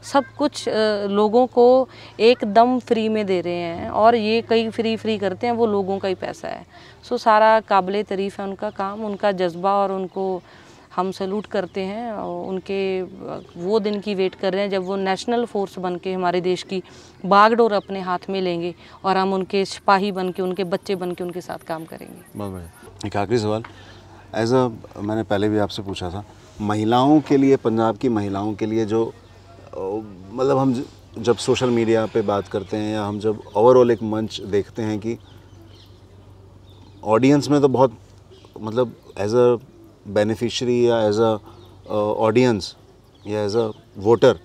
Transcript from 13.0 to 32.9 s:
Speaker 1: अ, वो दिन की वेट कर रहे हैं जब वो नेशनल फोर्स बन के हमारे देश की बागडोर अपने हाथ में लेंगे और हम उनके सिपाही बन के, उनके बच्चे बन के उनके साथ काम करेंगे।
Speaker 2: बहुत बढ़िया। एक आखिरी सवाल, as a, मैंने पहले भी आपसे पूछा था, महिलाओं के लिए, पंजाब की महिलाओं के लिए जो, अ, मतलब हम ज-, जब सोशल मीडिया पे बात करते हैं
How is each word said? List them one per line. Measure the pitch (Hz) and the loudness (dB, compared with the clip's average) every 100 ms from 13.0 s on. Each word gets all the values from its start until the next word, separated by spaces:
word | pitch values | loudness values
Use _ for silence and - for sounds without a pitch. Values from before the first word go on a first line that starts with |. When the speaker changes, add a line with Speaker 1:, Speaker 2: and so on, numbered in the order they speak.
Speaker 1:
अ, | 185 190 - 147 - 175 | -6 -12 -12 -12 -14 -10
वो | 175 220 | 0 0
दिन | 202 208 | 0 -4
की | 190 190 | -4 -2
वेट | 190 - | -2 -2
कर | 196 | -4
रहे | 185 | -2
हैं | 202 | -2
जब | 196 | -2
वो | 180 196 | -4 -4
नेशनल | 190 190 - 240 233 | -2 -4 -2 -2 -2
फोर्स | 214 190 - | -4 -6 -6
बन | 180 175 | -6 -6
के | 190 | -6
हमारे | 185 180 180 | -2 0 0
देश | 180 180 | 0 -4
की | - 190 - - - - 185 | -4 -8 -8 -20 -20 -12 2
बागडोर | 196 214 226 226 | 6 6 6 2
अपने | 202 - 190 | 2 -4 -10
हाथ | 185 180 - | -4 -6 -4
में | 190 | -4
लेंगे | 185 170 170 165 - - 190 | -2 -2 -6 -10 -18 -8 -2
और | 190 | 0
हम | 190 | 0
उनके | 190 185 202 190 | -2 -2 -2 -4
सिपाही | - - 196 202 | -4 2 2 2
बन | 190 185 | -2 -6
के, | 175 | -4
उनके | 185 180 | -6 -4
बच्चे | 185 190 - 196 | -4 -6 -4 -6
बन | 180 | -6
के | 180 | -6
उनके | 180 175 | -8 -10
साथ | - 175 - | -10 -14 -10
काम | 165 160 | -10 -10
करेंगे। | - - - - - | -16 -18 -20 -18 -10
Speaker 2:
बहुत | 101 | -10
बढ़िया। | 92 85 - - - 104 | -10 -14 -18 -20 -12 -8
एक | 104 | -4
आखिरी | 98 120 | 0 0
सवाल, | 107 107 117 - - - - - - - | 0 -4 -6 -18 -20 -20 -20 -20 -12 -4
as | 113 | 2
a, | 127 127 110 - - | 2 2 -2 -16 -10
मैंने | 101 110 | -4 -4
पहले | 101 101 107 | -2 0 0
भी | 107 | 0
आपसे | 101 - | -2 -4
पूछा | 98 95 92 | -10 -8 -8
था, | 95 104 - - - | -10 -14 -20 -20 -8
महिलाओं | 104 104 110 120 135 151 | -4 -2 2 2 6 4
के | 143 139 | 4 2
लिए, | 135 135 | 4 4
पंजाब | 120 110 113 104 | 2 2 0 0
की | 131 | 0
महिलाओं | 110 101 98 104 | 0 -2 -4 -6
के | 101 110 | -4 -4
लिए | 110 110 | -2 0
जो, | 113 113 | 0 -2
अ, | - - - - - - - 95 104 107 92 92 | -6 -20 -20 -20 -20 -16 -10 -8 -8 -10 -18 -14
मतलब | 117 131 135 | -2 2 2
हम | 135 | 2
ज-, | 123 147 - - - | 0 -4 -14 -20 -6
जब | 117 110 | 0 0
सोशल | - 123 127 | 2 0 2
मीडिया | 120 113 113 110 | 2 2 2 2
पे | 117 | -2
बात | 104 101 101 | 0 -2 -2
करते | 107 95 107 | -6 -6 -6
हैं | 107 | -4